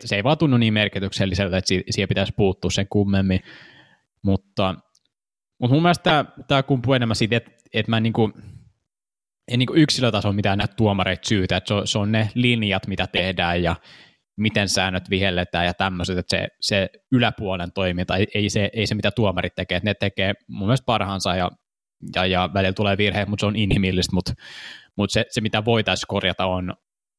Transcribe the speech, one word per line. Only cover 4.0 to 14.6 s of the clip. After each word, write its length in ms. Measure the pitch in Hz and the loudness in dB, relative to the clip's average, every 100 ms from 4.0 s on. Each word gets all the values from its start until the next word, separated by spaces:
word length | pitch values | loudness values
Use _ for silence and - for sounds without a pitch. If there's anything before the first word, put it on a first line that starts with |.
| _ _ | _ _
mutta, 520 | 98 95 _ - 95 85 _ _ _ _ _ _ _ - | -2 -2 _ -2 -2 -2 _ _ _ _ _ _ _ -4
mutta 140 | 123 | 2
mun 100 | 143 | 4
mielestä 200 | 175 165 | 4 2
tää, 220 | 156 151 - - - | 2 2 0 -10 0
tää 160 | 139 | 0
kumpuu 300 | 135 131 120 | 2 0 2
enemmän 220 | 127 113 107 | 2 2 0
siitä, 220 | 110 117 | 0 0
et, 100 | - _ _ | -2 _ _
et 140 | 113 110 | -4 0
mä 100 | 113 | 0
en 60 | |
niinku, 280 | 113 110 107 - 95 - - _ _ _ _ _ _ _ - | 2 2 0 -2 -20 -20 -20 _ _ _ _ _ _ _ -4
en 80 | 123 | 0
niinku 140 | 123 | 2
yksilötasolla 600 | 160 151 - 123 101 101 101 | 4 4 4 2 2 0 0
mitään 220 | 101 101 | 0 0
näitä 180 | 104 - | -2 2
tuomareita 520 | 107 98 92 90 - | 2 2 0 -2 0
syytä, 300 | 104 92 90 | 0 2 -2
et 100 | - | 0
se 60 | |
on, 140 | 104 - | -2 0
se 100 | 110 | -2
on 140 | 101 | 0
ne 180 | 110 107 123 | 0 0 0
linjat, 520 | 123 117 104 95 - | 2 2 0 -2 -2
mitä 200 | 95 90 | -6 -4
tehdään 560 | 92 92 92 87 87 | -2 -2 0 0 0
ja 120 | 85 - - - - _ _ - | 0 -2 -8 -20 -20 _ _ -4
miten 320 | 110 110 | -2 0